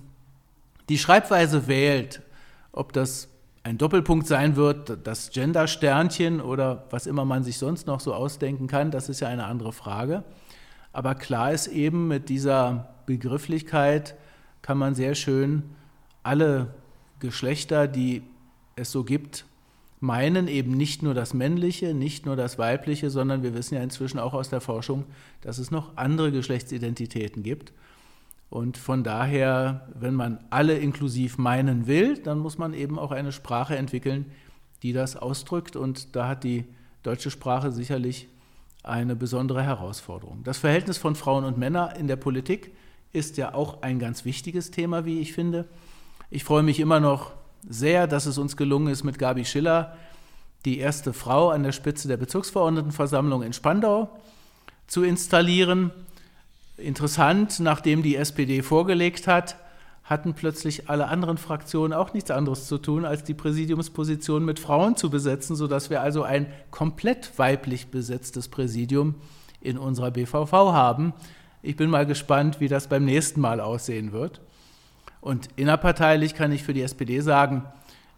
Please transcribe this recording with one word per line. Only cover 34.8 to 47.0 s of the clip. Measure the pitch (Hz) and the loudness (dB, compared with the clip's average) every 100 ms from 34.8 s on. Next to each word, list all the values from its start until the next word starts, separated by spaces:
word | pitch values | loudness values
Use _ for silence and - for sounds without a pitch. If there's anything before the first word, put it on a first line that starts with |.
die | 123 | -4
das | 127 131 | -2 -4
ausdrückt. | - 123 135 - 175 170 - | -6 -8 -8 -4 -6 -6 -6
Und | 131 131 - 123 | -6 -6 -6 -4
da | 123 | -4
hat | 131 | -4
die | 127 120 120 - - - | -4 -4 -6 -14 -20 -10
deutsche | 120 120 143 | -6 -6 -6
Sprache | - 131 127 139 | -6 -2 -2 -2
sicherlich | 120 123 131 123 127 - _ _ - - - | -4 -4 -4 -4 -6 -12 _ _ -20 -20 -16
eine | - 117 123 | -6 -2 -2
besondere | 120 123 123 131 131 | -2 -2 -2 -2 0
Herausforderung. | 139 113 92 101 - 107 104 107 | -2 -2 -6 -10 -12 -14 -14 -10
Das | 123 135 | -8 0
Verhältnis | 151 165 190 - | 2 2 0 -2
von | 156 | -2
Frauen | 151 139 135 | 0 2 2
und | 135 120 | 2 0
Männern | 127 175 170 | 0 0 -2
in | - 143 | -2 -4
der | 131 | -2
Politik | 139 131 131 208 - - - - - | -2 -2 -2 -4 -6 -20 -20 -20 -6
ist | 160 151 - | -6 -4 -4
ja | 127 | -4
auch | 135 147 - | -2 -4 -4
ein | 127 127 | -4 -2
ganz | 123 127 | -2 -4
wichtiges | 123 135 175 175 170 | -6 -6 -6 -6 -4
Thema, | - 170 170 | -4 -2 -2
wie | 165 160 | -2 -4
ich | 156 | -4
finde. | 170 170 170 175 - - - - - - | -4 -2 -2 -6 -14 -20 -20 -20 -20 -12
Ich | 139 | -8
freue | - 151 | 2 4
mich | 156 143 | 4 4
immer | 156 | 4
noch | 156 | 6